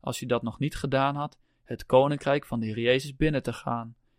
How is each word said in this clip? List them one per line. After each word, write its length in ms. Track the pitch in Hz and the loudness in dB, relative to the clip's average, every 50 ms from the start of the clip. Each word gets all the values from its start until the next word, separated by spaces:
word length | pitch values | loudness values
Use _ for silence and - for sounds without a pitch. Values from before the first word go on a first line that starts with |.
als 200 | - 131 123 - | -8 -8 -6 -6
je 60 | - | -2
dat 160 | 123 - 117 - | 0 0 0 0
nog 160 | 117 - - | -4 -4 -4
niet 180 | 139 156 - | -4 -4 -4
gedaan 400 | - - 139 135 135 135 143 143 | -4 -4 -2 0 2 2 0 0
had, 220 | 143 147 151 - _ _ _ _ _ _ | -2 -6 -8 -8 _ _ _ _ _ _
het 220 | - 123 - - | -10 -10 -10 0
koninkrijk 600 | - 127 131 135 143 147 139 - 151 143 147 - | 4 6 6 6 6 2 0 0 2 2 2 0
van 140 | - - 117 | -4 -6 -4
de 60 | 113 | -4
Heer 140 | 110 107 117 | -4 -4 0
Jezus 360 | 117 120 127 135 139 143 135 | 2 2 2 2 0 -4 -2
binnen 260 | 131 156 156 147 131 - | 0 0 2 2 0 -2
te 100 | 123 110 | -4 -6
gaan 420 | - - 131 120 117 117 117 120 - _ _ _ | -6 -6 -6 -6 -6 -6 -10 -16 -20 _ _ _